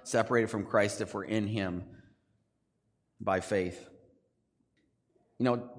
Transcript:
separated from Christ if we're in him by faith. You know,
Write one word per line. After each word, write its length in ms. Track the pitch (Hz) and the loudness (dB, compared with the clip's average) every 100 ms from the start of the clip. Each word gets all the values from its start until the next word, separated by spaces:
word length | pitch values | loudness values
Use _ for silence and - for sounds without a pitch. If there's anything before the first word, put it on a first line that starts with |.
separated 480 | - 120 113 120 110 | -2 0 4 2 2
from 120 | 107 | -2
Christ 380 | 95 110 104 - | 2 4 4 0
if 140 | 101 104 | -4 -6
we're 80 | |
in 240 | 90 110 104 | -2 -2 0
him 360 | 107 95 90 - - - _ _ _ _ _ _ _ _ _ _ - | -2 -2 -4 -8 -16 -20 _ _ _ _ _ _ _ _ _ _ -6
by 200 | 98 95 | 0 0
faith. 500 | - 101 90 - - - - _ _ _ _ _ _ _ _ _ _ _ _ - | 2 0 0 -6 -16 -20 -20 _ _ _ _ _ _ _ _ _ _ _ _ -2
You 60 | 123 | 0
know, 260 | 120 - | 0 -4